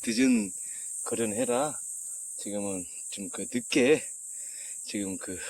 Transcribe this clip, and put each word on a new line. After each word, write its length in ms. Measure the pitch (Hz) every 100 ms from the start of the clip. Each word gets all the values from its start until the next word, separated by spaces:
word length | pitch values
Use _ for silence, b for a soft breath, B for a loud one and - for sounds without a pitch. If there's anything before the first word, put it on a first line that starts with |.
| 240
늦은 440 | 220 262 240 196 - B B B B
그런 300 | - 113 110
해라 440 | 107 123 120 151 - - - B B B -
지금은 460 | 104 101 101 92 87 B B
좀 180 | - 98
그 160 | - 98
늦게 500 | 123 - 151 127 151 - - - B B B B B
지금 340 | - 104 98 90
그 200 | - 87